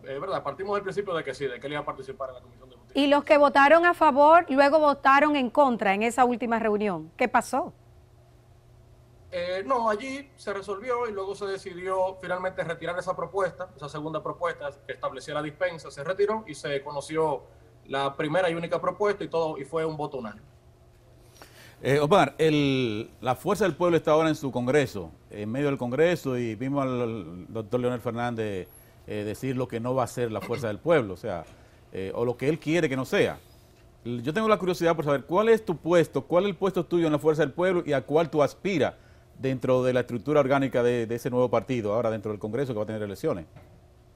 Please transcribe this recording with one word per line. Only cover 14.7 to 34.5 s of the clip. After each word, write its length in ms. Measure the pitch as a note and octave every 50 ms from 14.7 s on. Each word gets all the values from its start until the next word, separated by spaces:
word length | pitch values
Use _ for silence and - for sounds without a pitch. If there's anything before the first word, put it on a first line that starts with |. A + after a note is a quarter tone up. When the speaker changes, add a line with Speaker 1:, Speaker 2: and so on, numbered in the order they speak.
| C3+ - -
Speaker 1:
que 80 | - B2+
establecía 400 | - D3+ C#3 C3+ B2+ - D3+ D3
la 80 | D3+
dispensa, 480 | D3+ D3+ D3 - F#3 F3+ E3+ D#3+ - D3
se 140 | - C#3+ C#3+
retiró 400 | E3 F#3 F#3+ G3+ G3+ A3 A3 A3
y 80 | D#3 C#3+
se 300 | - - D3+ C#3+ C#3 C#3
conoció 580 | D3 D3 C#3+ - - D#3 D#3+ D#3+ D3+ C#3 - - - - - - - _ _ _ -
la 280 | C3+ C#3 C#3 C#3 C#3
primera 360 | - D#3 D3 D#3 F#3 F#3 E3+
y 20 | E3
única 260 | E3+ E3+ E3+ F3 E3+
propuesta 440 | E3+ F3+ F3 - G#3 G#3 G3 G3+ E3+
y 60 | D3
todo, 280 | - E3 E3 D#3 D#3 C#3
y 80 | C#3
fue 180 | - D#3+ D#3+ D#3+
un 140 | D#3+ D#3 D3+
voto 200 | D3+ C#3+ C#3 B2+
unánime. 360 | A2+ G#2+ G2+ - - - _ _ _ - _ _ _ _ _ _ _ _ _ - - - - - - - - - - - - - -
Speaker 3:
Eh, 140 | B2 C#3 C#3+
Omar, 340 | C#3+ D3 - - D3 C3+ - -
el, 760 | D#3+ D#3+ D3+ D3 C#3+ C#3 C3+ C3 B2+ A2+ G#2 G#2+ A#2 - - -
la 160 | A2 B2+ B2
Fuerza 300 | - - E3+ G3+ E3+ G#3+
del 100 | F3+ C#3+
Pueblo 220 | - F3 F3 E3+ D#3
está 140 | - E3
ahora 180 | D3+ D#3 D#3+ D#3
en 60 | D3+
su 180 | D3+ C#3+ C3+ A2+
congreso, 580 | B2 B2 B2 C3 D3+ C3+ A#2 - G2+ E2+ D#2+ - _ _ -
en 220 | G#2 G#2 G#2 B2
medio 140 | - C#3 D3
del 120 | C#3+ C#3 A#2
congreso, 600 | B2 A#2+ B2 C#3 D#3+ F3 F3 - - C3+ B2+ B2
y 180 | A#2+ A2+ A2
vimos 260 | G#2 C3 C3+ C#3+ C#3+
al, 200 | C3+ C3 B2+ A#2+
al 440 | B2 A2+ A2+ A2 E2 D#2 F2 F2+ F2 -
doctor 280 | G#2+ A2+ A2 G2 A#2+ B2+
Leonel 220 | B2 B2 B2 A#2
Fernández, 720 | A2+ B2 A2+ A#2+ A#2+ B2 A#2 A2+ A2 G#2+ G2 F#2 E2 - - - _ _ _ - -
eh, 180 | - G#2+ G#2 G2+
decir 320 | G#2+ G2 - B2+ C3+ B2+ B2+
lo 100 | B2+ -
que 140 | A#2 A2+
no 120 | A#2 B2+ C3
va 100 | C3 A#2+
a 40 | -
ser 240 | - C3 A#2+ A2+
la 80 | G#2+ G2+
Fuerza 280 | - - A#2 - B2 G#2+
del 120 | G#2 G2
Pueblo, 360 | - D#3 E3+ D3 A2+ G2 F#2
o 20 | -
sea, 260 | - A2 F2+ E2 D2+ - - - - _ _ _ - _
eh, 220 | - F#2 F#2+ F#2+ -
o 80 | - A#2+
lo 140 | B2 A#2 -
que 100 | C3 C#3+
él 100 | E3 D#3
quiere 300 | - D3 D#3+ F3 D#3 C3
que 80 | C3
no 80 | C3 B2+
sea. 340 | - G3+ G3 C3+ F2+ D2 - - - - - _ _ _ _ - - _ _ -
L-, 160 | A#2 A#2+ A#2+
yo 120 | A#2+ D3 D#3
tengo 140 | A3 A3
la 100 | A3